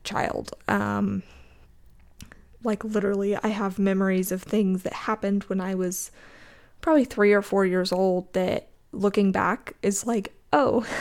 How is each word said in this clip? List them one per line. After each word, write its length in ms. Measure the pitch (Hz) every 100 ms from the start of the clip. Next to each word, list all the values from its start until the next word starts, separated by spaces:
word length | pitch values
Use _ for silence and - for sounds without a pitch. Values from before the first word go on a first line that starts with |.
child. 500 | - 214 - - - - -
Um, 560 | 202 208 208 202 196 - - - - - - - - - - - - - -
like, 220 | 233 208
literally, 520 | 220 214 202 202 196 202
I 120 | 208
have 300 | 208 196 185
memories 520 | 196 190 190 185 185
of 120 | 190
things 400 | - 214 190 185
that 100 | -
happened 520 | - - 427 202 202
when 160 | - 190
I 140 | 185
was 380 | 185 180 180 - - - - - - - -
probably 240 | - 311
three 280 | 247 - 208
or 100 | 208
four 240 | 202 196 190
years 240 | 185 185
old 420 | 180 190 180 185
that, 340 | 196 180 - - - _
looking 400 | - 202 202 196
back, 420 | 190 180 220 - -
is 240 | 196 196 233
like, 260 | 226 196 - _
"Oh, 340 | 294 262 247 220 -